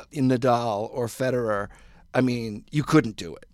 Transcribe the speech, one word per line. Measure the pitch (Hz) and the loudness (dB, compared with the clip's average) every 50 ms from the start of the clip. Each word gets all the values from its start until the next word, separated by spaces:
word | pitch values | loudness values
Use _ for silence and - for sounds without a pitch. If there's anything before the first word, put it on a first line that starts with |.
| - _ | -20 _
Nadal | - 151 131 131 131 120 127 127 120 120 120 117 104 101 110 - | -2 0 2 4 4 4 4 2 2 2 2 0 -2 -2 -4 -4
or | - 135 120 | -4 -4 -4
Federer, | 113 - - 131 127 127 123 117 110 104 101 101 - - - - - - - - - | -4 -4 -4 -2 0 0 0 0 0 0 -2 -2 -6 -10 -18 -20 -20 -20 -20 -20 -2
I | - 131 | 0 2
mean, | 127 127 120 120 117 113 104 - - - | 2 2 0 -2 -4 -6 -8 -10 -12 -4
you | - 147 | -4 -4
couldn't | 139 - 156 156 120 113 104 | 0 4 4 4 4 2 -4
do | - 90 82 73 | -8 -12 -12 -14
it. | - - - | -14 -18 -16